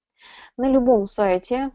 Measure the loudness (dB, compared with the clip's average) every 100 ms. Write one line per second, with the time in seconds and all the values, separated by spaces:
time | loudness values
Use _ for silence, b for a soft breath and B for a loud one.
0 | _ _ B B B -4 0 2 4 2
1 | 0 -2 0 0 -2 -6 -6